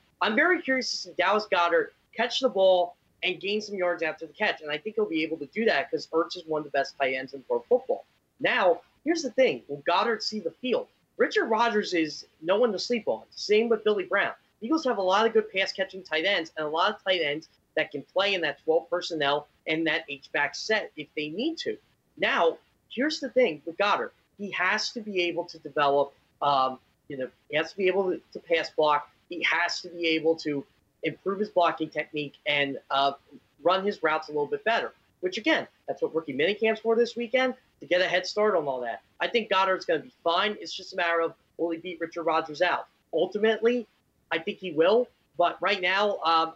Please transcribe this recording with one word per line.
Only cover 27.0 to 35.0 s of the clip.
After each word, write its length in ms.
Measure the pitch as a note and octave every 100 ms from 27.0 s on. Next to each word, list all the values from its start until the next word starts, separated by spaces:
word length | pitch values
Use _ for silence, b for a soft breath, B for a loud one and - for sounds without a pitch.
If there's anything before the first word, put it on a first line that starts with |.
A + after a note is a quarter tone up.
| -
you 80 | C#3
know, 120 | B2+ - _
he 80 | D3
has 160 | E3
to 40 | -
be 120 | F#3
able 220 | F#3 F#3
to, 120 | D#3 -
to 60 | -
pass 320 | - E3 D3+
block. 400 | - D3+ D3 - _ _
He 140 | F3
has 380 | - D#3+ E3+ -
to 60 | F3+
be 180 | F3 E3
able 280 | D#3+ D#3 D#3+
to 280 | D#3 C#3+ C#3 _ _ _
improve 360 | D#3+ - - G3
his 100 | G#3
blocking 420 | - E3+ D#3+ D#3
technique, 440 | D3+ D3+ D3+ D3 - -
and, 320 | D3 C#3 C3 -
uh, 220 | C#3 C#3 C#3 _ D3 _ _
run 220 | D3 F#3+
his 180 | G3 F#3+
routes 260 | D#3 D#3 D#3
a 40 |
little 140 | D3+ C#3+
bit 180 | C#3+
better, 280 | - A3+ A#2+ -